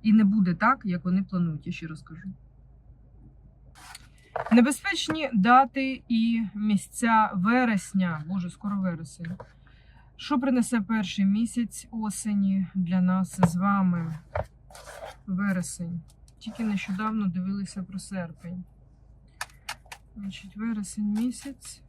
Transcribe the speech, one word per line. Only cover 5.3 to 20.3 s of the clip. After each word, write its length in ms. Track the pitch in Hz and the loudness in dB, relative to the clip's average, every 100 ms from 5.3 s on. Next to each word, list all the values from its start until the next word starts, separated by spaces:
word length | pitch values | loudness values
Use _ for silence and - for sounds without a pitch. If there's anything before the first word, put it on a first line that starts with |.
дати 720 | 233 196 254 269 269 269 254 - | 2 8 8 6 2 -2 -4 -2
і 360 | 226 226 226 214 | 0 2 0 -2
місця 800 | 202 208 208 - - 233 220 214 | -2 0 0 -2 -2 4 4 4
вересня. 920 | 190 190 247 247 208 - 190 180 156 156 | 2 2 4 4 0 -2 -2 0 -2 -4
Боже, 220 | 190 175 | -6 -6
скоро 320 | - 202 202 | -8 -6 -2
вересень. 560 | 185 170 165 - 170 185 - - - - - - - - | -2 -4 -10 -12 -12 -10 -14 -20 -20 -20 -20 -20 -20 -16
Що 240 | - 285 | -2 0
принесе 420 | 269 254 233 233 | 2 2 2 0
перший 440 | 196 226 185 - 196 | 0 -2 -2 0 2
місяць 640 | 202 233 - 226 - - | 2 0 -2 -4 -6 -12
осені 760 | 226 214 - 220 202 196 196 180 190 | -8 -6 -4 -2 0 2 2 0 -2
для 260 | 175 185 | 0 2
нас 380 | 180 185 185 - 180 | 4 2 0 2 2
з 40 | 175 | 2
вами? 640 | 196 202 185 170 165 160 - - - - - - - - - - - | 0 2 2 0 -4 -10 -8 -8 -8 -12 -20 -20 -18 -16 -16 -16 -8
Вересень. 760 | 185 202 180 175 - 170 175 - - - - | -4 0 -2 -4 -8 -8 -8 -12 -20 -20 -16
Тільки 240 | - - | -16 -6
нещодавно 640 | 220 202 - 190 214 220 202 | -2 -2 -4 -4 -2 0 -2
дивилися 560 | 175 185 196 190 202 | -2 -4 -4 -6 -8
про 160 | 185 190 | -8 -10
серпень. 640 | - 190 170 - 170 180 180 - - - - - - - - - - - - - - - | -8 -8 -8 -10 -12 -12 -14 -20 -20 -20 -20 -20 -20 -16 -16 -14 -16 -16 -16 -20 -20 -14
Значить, 400 | 202 | -12